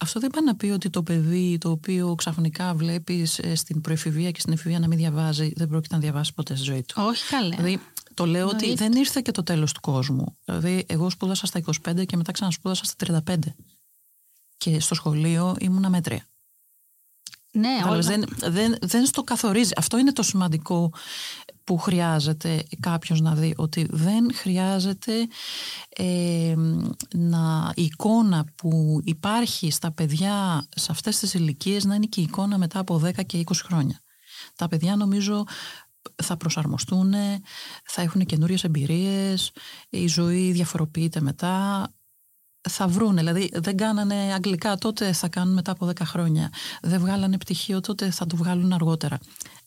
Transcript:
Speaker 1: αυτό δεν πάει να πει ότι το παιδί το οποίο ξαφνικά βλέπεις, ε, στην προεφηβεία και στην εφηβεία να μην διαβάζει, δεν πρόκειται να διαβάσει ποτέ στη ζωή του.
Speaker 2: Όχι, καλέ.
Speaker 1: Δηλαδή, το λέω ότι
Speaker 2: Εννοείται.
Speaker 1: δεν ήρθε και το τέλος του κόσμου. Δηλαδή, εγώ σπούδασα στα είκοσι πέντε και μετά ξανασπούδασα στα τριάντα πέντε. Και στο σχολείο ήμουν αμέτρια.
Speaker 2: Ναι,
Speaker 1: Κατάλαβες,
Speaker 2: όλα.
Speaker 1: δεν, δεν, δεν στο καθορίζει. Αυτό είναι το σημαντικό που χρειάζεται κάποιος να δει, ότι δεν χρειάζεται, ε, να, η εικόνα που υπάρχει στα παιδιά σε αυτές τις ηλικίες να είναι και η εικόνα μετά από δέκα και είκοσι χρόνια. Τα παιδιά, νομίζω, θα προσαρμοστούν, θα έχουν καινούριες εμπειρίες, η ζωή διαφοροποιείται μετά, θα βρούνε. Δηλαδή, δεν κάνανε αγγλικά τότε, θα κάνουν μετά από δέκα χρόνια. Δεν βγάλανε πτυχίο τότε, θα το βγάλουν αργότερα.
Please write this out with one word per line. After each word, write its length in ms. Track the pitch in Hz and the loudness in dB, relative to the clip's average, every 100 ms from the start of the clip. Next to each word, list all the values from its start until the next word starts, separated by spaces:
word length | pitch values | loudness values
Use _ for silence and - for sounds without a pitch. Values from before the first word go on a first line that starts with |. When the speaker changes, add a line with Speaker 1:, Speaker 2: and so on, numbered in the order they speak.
Speaker 1:
αυτό 200 | 165 220 | -4 -2
δεν 100 | 262 | -2
πάει 140 | 311 | 2
να 120 | 294 196 | 2 2
πει 100 | 202 | 0
ότι 240 | 196 190 | 0 0
το 120 | 180 | -2
παιδί 560 | 165 165 156 180 180 170 | 0 2 2 2 2 0
το 120 | 165 | 0
οποίο 440 | 160 175 185 175 | -2 0 0 0
ξαφνικά 600 | 170 170 160 165 156 180 | -2 -2 0 0 0 -2
βλέπεις, 640 | 160 165 170 170 175 160 - | 0 0 -2 -2 -2 0 -2
ε, 160 | 170 | -2
στην 260 | 160 - 156 | -2 -2 -4
προεφηβεία 500 | 160 160 160 151 180 | -2 -2 0 -2 -2
και 100 | 165 | -2
στην 120 | - | -2
εφηβεία 260 | 160 165 170 | -2 0 0
να 80 | 165 | 2
μην 100 | 165 | 2
διαβάζει, 540 | 160 151 160 151 156 156 | 2 2 0 0 -2 -2
δεν 120 | 160 | -2
πρόκειται 260 | 160 156 | 0 0
να 60 | 160 | 0
διαβάσει 340 | 151 143 151 | 0 0 -2
ποτέ 200 | - 139 | -4 -4
στη 100 | 135 | -4
ζωή 180 | 139 131 | -2 -4
του. 120 | - - 208 | -4 -2 -2
Speaker 2:
Όχι, 180 | 233 - | -2 -2
καλέ. 180 | 277 180 170 | 0 0 0
Speaker 1:
Δηλαδή, 240 | 175 190 - - - | 0 0 -6 -16 -10
το 120 | - 170 | -2 0
λέω 200 | 175 196 | 2 0
ότι 80 | 214 | 0
Speaker 2:
Εννοείται. 240 | 214 247 220 | 0 2 2
Speaker 1:
δεν 40 | 247 | 4
ήρθε 220 | 277 269 | 2 0
και 100 | 240 | -2
το 120 | 202 | -2
τέλος 300 | 175 165 151 | 0 2 0
του 80 | - | -2
κόσμου. 560 | 156 135 139 131 - - | 0 0 2 0 -2 -6
Δηλαδή, 400 | - 170 175 185 180 | -6 -2 0 0 0
εγώ 220 | 160 180 | 0 0
σπούδασα 360 | - 185 190 190 | 0 -2 -2 -2
στα 120 | 180 | -4
είκοσι 220 | 160 156 | -2 -2
πέντε 240 | 170 175 | 0 -2
και 120 | 185 175 | 0 -2
μετά 160 | 165 | -2
ξανασπούδασα 520 | - 190 160 185 185 | -2 -2 -2 -2 -4
στα 100 | - - | -4 -4
τριάντα 260 | 185 160 | 0 0
πέντε. 320 | 160 175 156 - - _ _ _ _ _ _ _ _ - | 2 0 -2 -6 -20 _ _ _ _ _ _ _ _ -6
Και 240 | 170 156 | 0 0
στο 140 | - | 0
σχολείο 640 | 160 156 151 160 165 180 190 | 0 0 2 2 2 0 0
ήμουν 240 | 185 185 | 0 2
αμέτρια. 380 | 190 180 165 - - _ _ _ _ _ _ _ _ _ - - _ | 2 2 0 -4 -8 _ _ _ _ _ _ _ _ _ -20 -20 _
Speaker 2:
Ναι, 240 | 214 240 247 | 0 2 2
Speaker 1:
Κατάλαβες, 280 | 180 170 165 | 2 2 2
Speaker 2:
όλα. 100 | 208 214 - | 0 -2 -4
Speaker 1:
δεν, 120 | 170 | -2
δεν, 240 | 180 226 - | 2 2 0
δεν 260 | 180 233 262 | 0 2 2
στο 160 | - | 0
καθορίζει. 500 | - 233 214 208 196 - | -2 0 2 2 2 2
Αυτό 220 | - 233 | 0 4
είναι 140 | 277 | 4
το 100 | 269 | 4
σημαντικό 720 | - 190 180 156 - 175 170 - - - - - - - | 2 2 2 0 0 2 2 -2 -12 -12 -12 -14 -18 -10
που 140 | - 170 | -2 0
χρειάζεται 840 | 208 175 170 156 147 156 165 156 - - | 2 2 2 2 0 -2 -2 -2 -4 -6
κάποιος 400 | 175 165 - 160 | -2 -2 0 2
να 140 | 160 | 4
δει, 200 | 156 160 156 | 2 2 0
ότι 300 | 156 165 156 | -2 0 -2
δεν 440 | 156 170 220 240 | 2 2 4 2
χρειάζεται, 920 | 233 185 185 190 190 190 196 - 226 226 - - - - - - | 0 0 0 2 2 0 -2 -2 -2 -2 -6 -12 -10 -10 -12 -12
ε, 680 | - 185 180 175 170 165 160 160 165 - - - | -4 0 0 2 2 2 2 2 0 -2 -6 -6
να, 580 | 175 170 165 160 156 165 | 0 2 2 2 0 -2
η 80 | 165 | -2
εικόνα 640 | 160 - 214 226 214 160 151 | -2 0 2 4 4 2 0
που 460 | - 165 160 156 151 | -4 0 2 4 2
υπάρχει 680 | - 160 202 233 233 - 160 | 0 -2 0 0 0 -2 -2
στα 200 | - 170 | -2 -4
παιδιά 720 | 156 156 156 196 202 185 156 - - | -2 0 0 0 0 0 -2 -4 -6
σε 100 | - | -4
αυτές 260 | 160 214 214 | -2 -2 -2
τις 160 | 196 | 0
ηλικίες 500 | 180 156 139 185 202 | 0 0 0 -2 0
να 100 | 196 | 2
είναι 120 | 208 214 | 2 0
και 140 | 185 | 0
η 20 | |
εικόνα 360 | 156 - 202 196 | -2 0 0 2
μετά 200 | 170 190 | 0 -2
από 200 | 185 165 | 0 2
δέκα 240 | 175 - | 2 -2
και 160 | - 170 | -4 -2
είκοσι 240 | 165 175 | 0 -2
χρόνια. 360 | - 165 135 - _ _ - - - - | 0 0 0 -2 _ _ -20 -20 -14 -6
Τα 120 | 170 | -2
παιδιά, 280 | 160 170 208 | 0 0 2
νομίζω, 480 | 202 202 196 208 208 - - - - _ - - | 2 2 0 -2 -4 -8 -14 -16 -20 _ -16 -8
θα 140 | - 170 | -6 -2
προσαρμοστούν, 760 | 165 156 151 - - 185 190 202 202 196 - - - - | -2 -2 -2 -2 0 2 4 2 0 -4 -8 -18 -16 -18
θα 180 | - - | -8 -2
έχουν 240 | 170 190 180 | 0 2 2
καινούριες 380 | 156 170 185 | 2 2 2
εμπειρίες, 880 | 170 151 143 165 190 196 196 185 196 - - - - | 0 0 0 0 0 0 0 0 -4 -8 -20 -20 -8
η 180 | 185 175 | -2 0
ζωή 460 | 170 170 180 185 | 2 2 2 2
διαφοροποιείται 680 | 175 165 165 156 160 165 160 | 2 0 0 -2 0 -2 0
μετά, 680 | 139 - 180 190 196 196 196 _ _ _ _ _ _ _ 170 | -2 0 -2 0 0 -2 -4 _ _ _ _ _ _ _ -6
θα 200 | - 185 | 0 2
βρούνε. 320 | 190 220 175 | 4 4 4
Δηλαδή, 300 | 165 175 185 | 4 2 0
δεν 220 | 170 196 190 | -2 -2 0
κάνανε 380 | 220 208 202 | 0 0 0
αγγλικά 600 | 202 196 190 196 175 214 196 | 0 -2 -2 0 0 0 0
τότε, 360 | 220 214 202 | -2 0 0
θα 160 | 165 175 | 0 0
κάνουν 260 | 180 180 | 0 2
μετά 160 | 185 185 | 2 0
από 140 | 185 180 | -2 -2
δέκα 180 | 170 | -2
χρόνια. 480 | 165 180 165 156 - - - - | -2 0 2 2 0 -6 -12 -6
Δεν 180 | 165 180 | 0 2
βγάλανε 380 | 180 196 190 190 | 2 2 2 0
πτυχίο 420 | - 180 - 190 | -2 -4 -2 -4
τότε, 300 | 190 208 190 | -2 -4 -2
θα 160 | - 170 | -2 -2
το 100 | 170 | 0
βγάλουν 360 | 175 180 180 | 0 2 2
αργότερα. 460 | 175 165 160 143 139 - - - - | 2 2 0 -2 -6 -10 -16 -16 -18